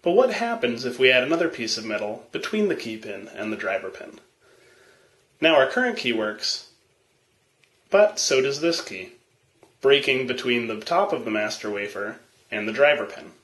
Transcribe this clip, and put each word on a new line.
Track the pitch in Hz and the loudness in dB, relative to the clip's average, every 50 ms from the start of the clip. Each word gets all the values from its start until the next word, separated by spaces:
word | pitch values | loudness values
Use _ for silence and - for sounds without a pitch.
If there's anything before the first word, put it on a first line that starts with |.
But | _ 175 175 | _ 4 4
what | 208 262 247 208 | 6 6 4 4
happens | - 233 233 233 - - 123 117 113 131 | 0 -4 -4 -4 -2 -2 -2 -2 -2 -6
if | 127 - - | -8 -2 4
we | 131 127 | 4 6
add | 127 127 123 | 6 6 4
another | 135 165 160 - - | 2 2 2 0 0
piece | - - 117 110 - 113 | -2 -4 -6 -4 -4 -6
of | 110 | -6
metal | 113 107 104 107 104 110 - - - | -6 -4 -4 -4 -4 -6 -8 -14 -10
between | - 127 - - - 214 208 202 | -10 -8 -6 -4 -2 0 0 0
the | 160 | 0
key | 127 - 117 113 | -2 -4 -8 -10
pin | 107 - 107 101 98 98 101 - | -10 -10 -12 -12 -12 -14 -16 -12
and | - 104 110 107 | -10 -6 -6 -6
the | |
driver | 98 - 95 98 95 92 95 | -4 -4 -4 -4 -4 -4 -6
pin? | 92 - - - - - _ _ _ _ _ _ _ _ _ _ _ _ _ _ _ _ _ _ _ _ _ _ _ _ | -12 -12 -16 -16 -18 -20 _ _ _ _ _ _ _ _ _ _ _ _ _ _ _ _ _ _ _ _ _ _ _ _
Now | - 160 160 | 2 4 6
our | 143 131 | 6 4
current | 131 - 247 254 247 226 | 4 2 0 0 0 -2
key | - - 127 113 | -2 -2 -2 0
works, | 110 110 107 107 - - - - - - - _ _ _ _ _ _ _ _ _ _ _ _ _ _ _ _ _ _ _ _ _ _ _ _ | 0 -2 -4 -4 -6 -6 -6 -6 -6 -10 -18 _ _ _ _ _ _ _ _ _ _ _ _ _ _ _ _ _ _ _ _ _ _ _ _
but | - 196 - 127 - - | 4 6 6 6 4 0
so | - - 147 131 | -2 2 2 2
does | 131 139 139 143 | 2 2 0 0
this | 151 170 165 165 | 0 0 0 0
key, | - - 101 95 92 90 - _ _ _ _ _ _ _ _ _ - _ _ _ | -4 -10 -12 -12 -14 -14 -18 _ _ _ _ _ _ _ _ _ -20 _ _ _
breaking | - 135 139 143 139 - 135 127 131 120 | 4 4 4 4 4 2 0 0 0 -2
between | 123 - - 127 123 120 117 113 | -4 -4 0 0 0 0 0 -2
the | 110 107 | -6 -6
top | - - 170 175 202 - - | -4 0 0 2 2 2 -2
of | 131 - | -4 -4
the | 113 107 | -4 -2
master | 107 107 107 107 - - 107 | -2 -2 -4 -6 -6 -6 -6
wafer | 104 101 101 101 - 98 101 104 - - _ _ _ _ _ _ - | -6 -6 -6 -6 -8 -8 -8 -8 -10 -14 _ _ _ _ _ _ -8
and | 107 104 110 | -6 -6 -4
the | 110 | 2
driver | 120 143 147 147 117 104 | 4 4 4 4 2 -2
pin. | - - - - - - _ | -8 -10 -16 -18 -18 -20 _